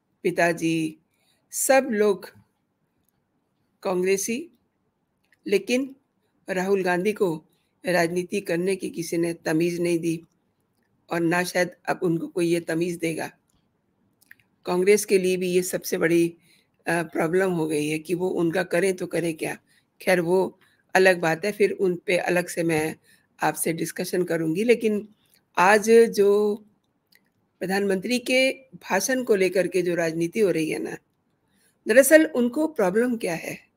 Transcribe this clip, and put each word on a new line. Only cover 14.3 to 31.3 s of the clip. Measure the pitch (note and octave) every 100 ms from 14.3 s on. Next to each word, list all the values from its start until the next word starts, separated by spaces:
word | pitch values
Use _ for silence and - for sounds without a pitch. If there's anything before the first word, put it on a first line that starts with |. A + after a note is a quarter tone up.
| - _ _ -
कांग्रेस | F3+ F#3 G#3 -
के | G3
लिए | F#3 F#3
भी | F#3
ये | F3+
सबसे | F3+ F3 - F#3
बड़ी, | E3+ E3+ E3+ - _ _ _ _ -
अ, | E3+
प्रॉब्लम | E3 - E3 F3+ F#3+
हो | F3 D#3
गई | D3+ D3+
है | D#3
कि | D#3+
वो | E3+ F#3
उनका | - E3+ F3+
करें | F3 E3+ F#3+ F#3
तो | F3
करें | E3+ E3+ D#3+
क्या। | D3 - _ _ _ _
खैर, | - F3+
वो | E3 F#3 F#3 - _ _ _ F#3
अलग | F#3+ F3+
बात | E3 D#3+ G#3
है, |
फिर | G3+ G3
उन | - F#3+ F3
पे | - F3+
अलग | - F3 F3
से | -
मैं | E3 D#3 D#3+ - _ _ _ _
आपसे | D#3 D#3 E3+
डिस्कशन | E3 D#3+ - F3+ F3+
करूंगी। | F3+ E3 D#3+ E3
लेकिन | A#3+ A3+ A3 G#3 - _ _ _ _ -
आज | F#3 - A3
जो | A#3 A3+ F#3 G3+ G3+ G#3 G#3 - _ _ _ _ _ _ _ _ _
प्रधानमंत्री | F3+ G3 G3+ F#3+ F3 B3
के | A#3+ B3+ C4 C4 - F3
भाषण | - F#3+ F#3+ C4
को | A#3+ G3+
लेकर | F#3 F#3 F3
के | F#3
जो | F3 E3+
राजनीति | E3 D#3+ E3+ A3+
हो | G3+
रही | D#3+ D#3
है | D#3+
ना, | E3 - _ _ _